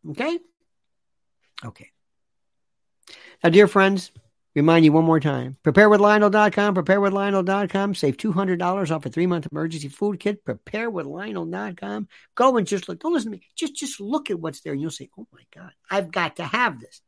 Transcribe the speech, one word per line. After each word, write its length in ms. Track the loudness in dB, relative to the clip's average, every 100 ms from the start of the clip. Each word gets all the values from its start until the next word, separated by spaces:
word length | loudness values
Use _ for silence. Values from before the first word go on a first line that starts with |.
| -14
Okay? 300 | -8 -6 -6 _ _ _ _ _ _ _ _ _ _ _ -18
Okay. 280 | -18 -18 -20 _ _ _ _ _ _ _ _ _ _ _ _ -20 -20 _
Now, 80 | 4
dear 160 | 6 6
friends, 440 | 6 2 2 -6 -20 _ _ _ 0
remind 300 | 4 6 6
you 60 |
one 140 | 6 4
more 140 | 2
time. 380 | 2 -4 -6 -4
Prepare 260 | 2 6 6
with 120 | 6
Lionel 280 | 6 4 4
dot 240 | 4 2
com, 200 | 2 0
prepare 280 | 0 2 2
with 120 | 2
Lionel 300 | 0 0 0
dot 260 | 0 -2 -2
com. 240 | -2 -4 -2
Save 220 | -2 -2
two 140 | -4
hundred 280 | -2 -2 -2
dollars 320 | -2 -2 -4
off 140 | -4 -6
a 40 |
three-month 380 | -2 -2 -2 -6
emergency 380 | -8 -6 -8 -14
food 300 | -6 -6 -4
kit. 260 | -6 -6 -8
Prepare 440 | -12 -10 -8 -6
with 160 | -8 -10
Lionel 400 | -12 -10 -10 -8
dot 320 | -8 -10 -12
com. 300 | -12 -10 -12 _ _ 0
Go 220 | 2 2
and 100 | 0
just 220 | -4 -6
look. 100 | -10
Don't 140 | -4
listen 180 | -4 -4
to 60 | -12
me. 60 | _ -10
Just, 200 | -10 -8
just 240 | -10 -10
look 300 | -6 -6 -4
at 100 | -8
what's 220 | -8 -10
there, 120 | -10
and 80 | -8
you'll 100 | -8
say, 180 | -10 -18 -20
"Oh, 100 | -20
my 100 | _ _ -20
God, 160 | -20 _ _
I've 220 | -4 -4
got 260 | -4 -6 -6
to 60 |
have 360 | -6 -2 -2 -4
this." 220 | -20 -20